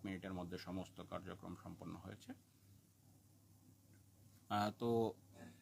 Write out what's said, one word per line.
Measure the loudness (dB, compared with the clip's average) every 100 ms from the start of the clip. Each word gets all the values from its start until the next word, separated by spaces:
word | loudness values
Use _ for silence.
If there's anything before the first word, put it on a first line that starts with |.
মিনিটের | -2 -2 -2
মধ্যে | -2 -2 -4
সমস্ত | -2 -4 -4 -8
কার্যক্রম | -6 -6 -6 -8 -8 -8
সম্পন্ন | -8 -8 -8 -8
হয়েছে। | -8 -10 -12 -14 -16 -20 -20 -20 -20 -20 -20 -20 -20 -20 -20 -20 -20 -20 -20 -20 -20 -20 -20 -14 0
আহ, | 4 4 4
তো | 6 8 6 2 -8 -16 -16 -16